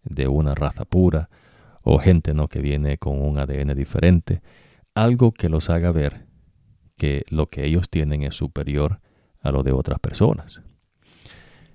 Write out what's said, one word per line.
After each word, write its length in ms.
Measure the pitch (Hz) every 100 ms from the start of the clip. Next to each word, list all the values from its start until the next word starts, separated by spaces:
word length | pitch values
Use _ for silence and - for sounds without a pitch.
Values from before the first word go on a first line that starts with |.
de 240 | - 73 67
una 280 | 69 76 69
raza 300 | 73 - -
pura, 440 | 92 90 80 80 _ _ _ - _
o 180 | - 67
gente, 340 | 101 87 78
¿no?, 140 | 76 73
que 140 | -
viene 360 | 71 71 71 71
con 240 | - 69
un 160 | 71 71
A 80 | 69
D 160 | 69
N 140 | 69 67
diferente, 640 | 69 - 85 87 - - - _ _ _ _
algo 400 | - 113 123 120
que 160 | 110 85
los 200 | 80 -
haga 220 | 85 87
ver 340 | 82 71 - - _ _ _ _ _ _ _
que 280 | 73 71 -
lo 180 | 78 76
que 180 | - 69
ellos 240 | 85 87
tienen 340 | 80 76 73
es 120 | 71 -
superior 680 | 73 71 71 71 73 - _ _ _ _
a 100 | 67
lo 120 | 69
de 80 | 67
otras 280 | 65 67 69
personas. 640 | - - 101 - - - - _ _ _ _ _ - - - _ _